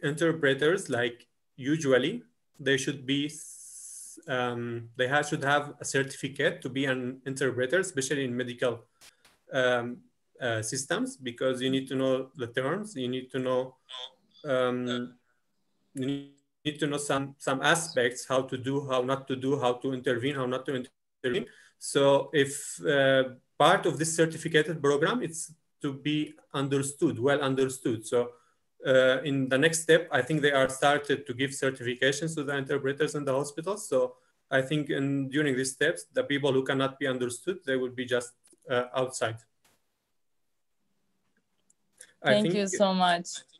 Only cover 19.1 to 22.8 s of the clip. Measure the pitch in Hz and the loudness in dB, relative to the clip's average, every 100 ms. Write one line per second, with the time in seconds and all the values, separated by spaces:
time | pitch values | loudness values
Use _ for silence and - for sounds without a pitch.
19.1 | 135 - 127 131 139 123 123 135 127 131 | -2 -4 -4 -2 0 0 0 -4 -2 -2
20.1 | 120 131 139 123 127 139 131 123 _ _ | 0 -2 -2 -2 -2 -2 -6 -6 _ _
21.1 | _ 127 180 240 - - _ - 147 139 | _ -2 -2 -4 -12 -20 _ -2 4 6
22.1 | 139 139 156 139 - - - | 6 4 2 2 -2 -10 -6